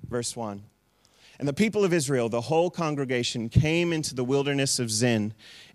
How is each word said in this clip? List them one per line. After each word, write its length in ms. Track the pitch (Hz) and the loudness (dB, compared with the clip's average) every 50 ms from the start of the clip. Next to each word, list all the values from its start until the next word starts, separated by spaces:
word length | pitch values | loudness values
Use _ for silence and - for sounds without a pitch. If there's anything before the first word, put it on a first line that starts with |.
| - - | -14 -6
verse 260 | - 123 117 - - | -6 -6 -4 -6 -8
one. 280 | 123 117 107 101 101 101 - _ _ _ _ _ _ _ _ _ _ _ - - - | -8 -8 -8 -8 -10 -14 -20 _ _ _ _ _ _ _ _ _ _ _ -20 -14 -6
"And 80 | 127 | -4
the 60 | 143 139 | -4 0
people 320 | - 208 226 180 214 202 | 2 0 2 2 2 2
of 80 | 185 165 | 2 2
Israel, 360 | 180 139 127 143 127 117 117 | 2 0 2 0 0 0 0
the 120 | 107 117 | 0 -2
whole 300 | 117 110 - - 170 180 | -2 0 2 2 2 2
congregation, 760 | 165 - 170 156 151 139 139 123 131 123 120 - - 123 113 117 | 0 -2 -2 -2 -2 -2 -2 -2 -2 -2 -2 -2 -4 -4 -6 2
came 440 | - - 156 151 160 170 175 170 170 | 4 4 4 4 2 2 2 2 0
into 240 | 156 156 - 143 | -2 -2 -4 -4
the 80 | 127 127 | -4 -2
wilderness 560 | 120 135 139 139 143 143 139 139 135 - - | 0 0 0 2 0 0 0 0 0 0 -2
of 100 | 123 117 | -2 -2
Zin 420 | 110 107 120 123 117 110 104 107 110 - - - - - - - | 0 0 2 2 2 2 0 -2 -6 -10 -18 -20 -20 -20 -20 -12